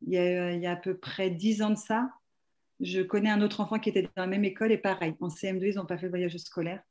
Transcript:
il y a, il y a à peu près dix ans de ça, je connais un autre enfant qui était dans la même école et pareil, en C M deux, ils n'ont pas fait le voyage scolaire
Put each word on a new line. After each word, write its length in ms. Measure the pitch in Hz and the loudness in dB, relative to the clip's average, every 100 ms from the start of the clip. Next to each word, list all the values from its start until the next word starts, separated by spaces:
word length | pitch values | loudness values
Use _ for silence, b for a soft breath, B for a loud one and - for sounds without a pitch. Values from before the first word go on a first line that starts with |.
| - | -2
il 80 | |
y 40 | 180 | 2
a, 340 | 180 180 180 | 4 2 0
il 80 | 175 | -2
y 60 | 175 | -2
a 60 | |
à 40 | 175 | -2
peu 200 | 190 185 | -4 -6
près 340 | - - 190 | -6 -2 -2
dix 320 | 175 208 208 | 0 2 2
ans 80 | 214 | 2
de 60 | 214 | 0
ça, 340 | - 220 254 - _ _ _ _ _ - | 0 0 0 -6 _ _ _ _ _ -8
je 200 | 175 185 | -4 -2
connais 300 | 185 208 214 | 0 2 4
un 120 | 208 | 4
autre 180 | 208 208 | 4 2
enfant 180 | 202 220 | -2 -2
qui 100 | 220 | 0
était 120 | 196 | 0
dans 80 | 180 - | 0 -2
la 100 | 185 | -2
même 180 | 196 | 2
école 280 | 202 190 220 | 0 2 2
et 60 | 208 | 4
pareil, 360 | 196 185 165 160 | 2 0 -2 -2
en 100 | 175 | -4
C 160 | 156 196 | -4 -4
M 120 | 190 | 0
deux, 100 | 190 | 0
ils 80 | 202 | 0
n'ont 100 | 175 | -2
pas 120 | 175 | -4
fait 80 | 180 | -2
le 40 | |
voyage 260 | 180 180 170 | -2 -2 -4
scolaire 440 | - - 165 190 - | -8 -4 -4 -6 -12